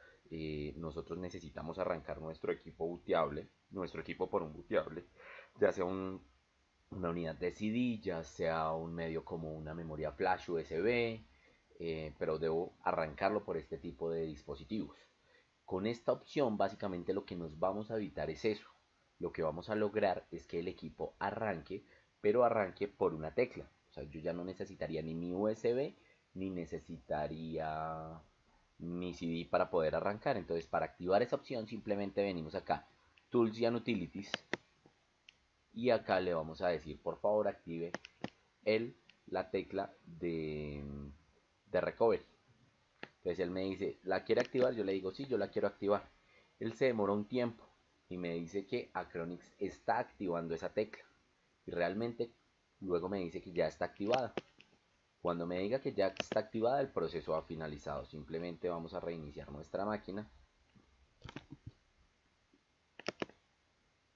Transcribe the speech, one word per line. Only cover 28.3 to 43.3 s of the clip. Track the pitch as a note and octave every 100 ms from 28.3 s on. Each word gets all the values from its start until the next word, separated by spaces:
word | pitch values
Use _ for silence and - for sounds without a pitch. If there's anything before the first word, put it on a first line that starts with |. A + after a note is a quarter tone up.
| _ _ _ _ -
mi | E2 F2 F2+
C | E2+ E2+
D | E2 E2+
para | F2+ F#2
poder | F2+ D#2
arrancar. | D#2 F#2 G#2 D3 A#2
Entonces, | D#2 E2+ -
para | E2+ D#2+
activar | - F2+ F#2+
esa | B2 C#3
opción, | - B2+ G#2+
simplemente | A2+ A2 G2+ G2+ G2
venimos | G2+ F2 D#2
acá, | F#2 - D2+ - _ _ _ _
Tools | B2 A2+ A2
and | A#2 A#2+
Utilities, | A#2 A2 E2 F#2+ G2+ - _ - _ _ - _ _ _ _ - _ _ _
y | A2+ A#2+
acá | A2+ - F#2+
le | F2+
vamos | E2+ D#2 D#2+
a | F#2
decir, | D#2+ D#2 D2
por | E2+ E2
favor, | G2+ G#2+ G2+
active | F#2+ - E2 E2+ - - _ - _ _ _
el, | G#2+ A2 A#2 - _ - -
la | F#2 F#2
tecla | G2 F2 F#2+ G2 - -
de, | E2 E2+ E2 D#2 D2+ D2+ C#2+ C#2+ C#2+ C#2+ C#2+ _ _ _ _ _
de | F2+
recovery. | - - A2+ F#2+ - _ _ _ _ _ _ _
Entonces | - _ F2+